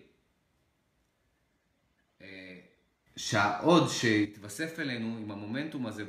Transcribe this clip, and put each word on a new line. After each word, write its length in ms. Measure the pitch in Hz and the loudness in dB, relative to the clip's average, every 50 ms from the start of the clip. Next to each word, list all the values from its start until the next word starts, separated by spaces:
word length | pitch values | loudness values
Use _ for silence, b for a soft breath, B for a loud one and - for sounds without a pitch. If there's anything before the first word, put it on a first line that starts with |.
| - _ _ _ _ _ _ _ _ _ _ _ _ _ _ _ _ _ _ _ _ _ _ _ _ _ _ _ _ _ _ _ _ _ _ _ _ _ _ _ _ _ _ _ | -18 _ _ _ _ _ _ _ _ _ _ _ _ _ _ _ _ _ _ _ _ _ _ _ _ _ _ _ _ _ _ _ _ _ _ _ _ _ _ _ _ _ _ _
אה, 400 | 87 98 95 95 92 92 92 90 90 _ _ _ _ _ _ _ _ _ _ | -18 -16 -16 -14 -14 -16 -16 -18 -20 _ _ _ _ _ _ _ _ _ _
שהעוד 720 | - - - 113 104 101 - - - - 151 175 160 139 120 | -10 -4 0 2 4 4 4 2 2 6 6 8 8 8 6
שהתווסף 920 | - - - 117 107 104 104 101 - - - 107 - - 160 160 165 - | 2 0 2 4 4 4 2 0 -2 -8 -14 -12 -8 -6 -6 -6 -6 -6
אלינו 400 | 156 139 123 113 113 113 113 113 | -6 -4 -4 -4 -4 -6 -6 -6
עם 120 | 107 104 | -8 -8
המומנטום 560 | 101 101 104 104 113 139 151 160 156 139 123 | -10 -10 -8 -6 -6 -6 -6 -6 -6 -6 -6
הזה, 180 | 110 98 101 104 | -6 -6 -8 -8